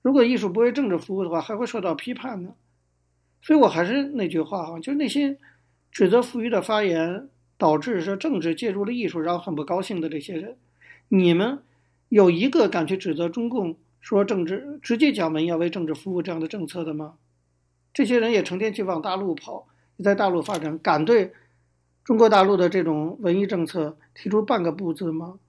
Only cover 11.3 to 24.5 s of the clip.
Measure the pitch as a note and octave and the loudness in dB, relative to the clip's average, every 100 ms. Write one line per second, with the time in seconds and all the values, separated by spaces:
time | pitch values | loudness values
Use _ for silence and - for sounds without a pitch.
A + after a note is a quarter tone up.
11.3 | E3+ A3 C#4 _ _ _ _ _ G#3+ F#3 | 4 2 -4 _ _ _ _ _ 6 6
12.3 | E3+ B3+ E4 G#3 F3+ D#3 F#3+ F3+ D3+ E3+ | 6 2 2 2 0 -2 -4 -4 -2 -2
13.3 | G3 A#3 B3 F3+ E3 _ _ - G3+ G3+ | -2 -4 -2 -4 -6 _ _ -2 0 2
14.3 | G3 E3 G3+ C#4+ D4 - E4 D4 G#3 E3 | 0 -2 -4 -8 -14 -4 2 2 2 -2
15.3 | D#3 E3 E3 E3+ F3 D#3+ D3 F#3+ F3+ F3 | 0 0 0 -2 -2 -6 -6 -6 -6 -4
16.3 | E3 D#3+ G#3+ D#3 F3+ D#3 D3+ D3+ _ _ | -6 -6 -8 -8 -8 -8 -8 -10 _ _
17.3 | _ _ _ _ _ _ - A#3 B3 A3+ | _ _ _ _ _ _ -2 2 2 4
18.3 | A3 - F#3 A3 - F#3 D#3+ G3 F#3 G3 | 2 0 -4 -4 -4 -4 -4 -4 -4 -4
19.3 | E3 - - _ _ _ - G3 G3 G3+ | -6 -10 -16 _ _ _ -2 0 2 2
20.3 | F3 D3+ D#3+ D#3 D#3+ - D3+ D#3 A#3 F#3 | 0 -2 -4 -4 -2 0 2 4 4 2
21.3 | - _ _ _ _ _ _ - A3 A3+ | -8 _ _ _ _ _ _ 0 6 8
22.3 | G#3 G3 F#3+ F3+ F#3+ E3 D3+ D#3 - G3 | 8 6 4 4 2 0 -2 -4 -2 0
23.3 | F#3 G3 F#3 D#3+ F#3 D3+ - _ - G3 | 0 0 -2 -2 -4 -6 -8 _ -12 -2
24.3 | G#3 G#3+ | 0 0